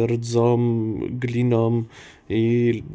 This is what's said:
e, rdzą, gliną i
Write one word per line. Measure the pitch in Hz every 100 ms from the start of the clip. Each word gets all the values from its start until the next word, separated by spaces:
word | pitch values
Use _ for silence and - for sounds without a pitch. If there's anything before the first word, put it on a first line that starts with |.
e, | 117
rdzą, | 120 117 117 117 120 120 117 110 104 -
gliną | 123 123 120 123 117 113 117 113 - - - _
i | 104 113 120 120 113 -